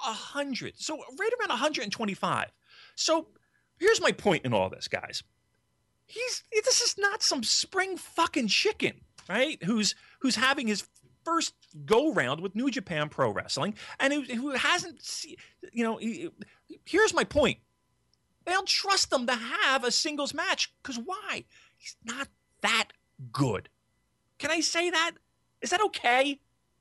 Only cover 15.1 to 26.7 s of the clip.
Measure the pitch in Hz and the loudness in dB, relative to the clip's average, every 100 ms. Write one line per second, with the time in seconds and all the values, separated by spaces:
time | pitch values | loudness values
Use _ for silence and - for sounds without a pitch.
15.1 | - 320 - - _ - 233 226 220 226 | -10 -12 -16 -20 _ -10 -2 -2 -2 -6
16.1 | 165 165 - - _ - - - 339 427 | -6 -10 -12 -20 _ -20 -20 -2 4 4
17.1 | 330 233 285 233 - _ _ _ _ _ | 4 0 4 2 2 _ _ _ _ _
18.1 | _ _ _ - 370 381 - 392 381 - | _ _ _ -2 0 0 0 2 2 2
19.1 | 277 240 240 233 339 339 269 247 - 320 | 0 0 -2 -2 0 2 2 2 0 0
20.1 | 294 277 294 370 339 - _ - 240 262 | -2 -4 -2 -2 -2 -4 _ -10 -8 -6
21.1 | 381 403 247 - - - _ - - 226 | -8 -6 -8 -10 -20 -20 _ -18 -14 -10
22.1 | 254 277 _ _ _ 202 226 208 - _ | -8 -10 _ _ _ 0 0 0 -6 _
23.1 | - 123 131 139 92 - _ _ _ _ | -18 -8 0 0 0 -6 _ _ _ _
24.1 | _ _ - 285 330 302 339 349 330 339 | _ _ -8 -2 0 0 0 0 2 0
25.1 | 320 _ _ _ _ 233 359 427 - 240 | -4 _ _ _ _ -2 2 2 0 4
26.1 | 247 285 277 _ _ _ | 4 4 0 _ _ _